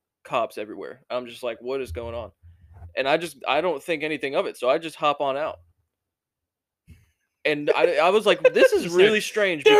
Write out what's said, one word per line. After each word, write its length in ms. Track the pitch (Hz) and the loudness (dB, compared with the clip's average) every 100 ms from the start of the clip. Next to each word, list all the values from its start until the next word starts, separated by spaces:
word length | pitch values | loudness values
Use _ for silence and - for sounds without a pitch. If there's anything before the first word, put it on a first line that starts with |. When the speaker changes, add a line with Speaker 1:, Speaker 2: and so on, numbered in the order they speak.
| _ _ | _ _
Speaker 1:
cops 360 | - 131 110 - | -6 -2 -2 -6
everywhere. 440 | 107 87 65 127 - | -12 -12 -14 -14 -8
I'm 160 | 123 120 | -8 -8
just 160 | 117 | -10
like, 180 | 123 113 | -10 -8
"What 180 | 123 135 | -6 -6
is 100 | 123 | -6
going 220 | 120 117 | -10 -10
on?" 180 | 117 104 _ - _ _ - - - | -10 -12 _ -20 _ _ -20 -12 -4
And 120 | 135 | 0
I 80 | 160 | 0
just, 200 | 170 135 - | -2 -8 -4
I 140 | 139 | -2
don't 200 | 175 143 | 0 -4
think 220 | - 160 | -4 -6
anything 320 | 156 147 139 151 | -4 -6 -4 -2
of 100 | 165 | -4
it, 100 | - | -2
so 120 | 123 | 0
I 80 | 156 | 0
just 200 | 165 - | -2 -2
hop 220 | 151 143 | -2 0
on 180 | 139 135 | -2 -4
out. 240 | 151 - _ _ _ _ _ _ _ _ _ _ _ _ _ - _ _ _ _ | -6 -8 _ _ _ _ _ _ _ _ _ _ _ _ _ -20 _ _ _ _
And 280 | 151 147 147 147 | -4 -2 0 2
I, 200 | 170 143 | 0 2
I 120 | 170 | 2
was 160 | 214 202 | 2 2
like, 160 | 175 - | 4 4
This 180 | 196 508 | 4 4
Speaker 2:
<laughs> 0 | |
Speaker 1:
is 100 | 381 | 2
Speaker 2:
Just 120 | 175 175 | 0 4
Speaker 1:
really 180 | 415 | 4
Speaker 2:
like, 100 | 427 | 4
Speaker 1:
strange 400 | - 427 403 156 | -2 -2 -2 2
Speaker 2:
"There 100 | 427 | 6